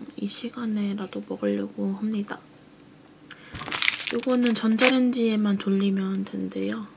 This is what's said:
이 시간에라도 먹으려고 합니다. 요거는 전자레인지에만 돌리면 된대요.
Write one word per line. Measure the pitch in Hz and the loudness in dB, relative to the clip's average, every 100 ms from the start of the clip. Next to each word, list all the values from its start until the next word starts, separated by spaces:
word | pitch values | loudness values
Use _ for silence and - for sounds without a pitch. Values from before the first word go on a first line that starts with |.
| - - | -14 -8
이 | 202 | -6
시간에라도 | - 233 247 233 214 202 202 190 202 202 | -6 -8 -6 -2 0 0 -2 -6 -8 -6
먹으려고 | 190 202 202 202 - 196 196 | -2 0 0 -2 -2 -2 -2
합니다. | 214 214 202 - - - - - - - - - - - - - - - - - - | -2 -2 -4 -8 -12 -20 -20 -20 -20 -20 -20 -20 -20 -20 -16 -12 -6 -2 0 -2 -2
요거는 | 240 254 254 240 220 | -2 2 2 4 2
전자레인지에만 | 220 220 - 262 247 247 226 214 208 196 | 2 4 6 6 4 4 2 4 2 2
돌리면 | - 196 196 190 190 196 202 | 2 2 4 2 0 -2 -4
된대요. | 196 190 196 196 226 208 | -4 -4 -2 -4 -4 -8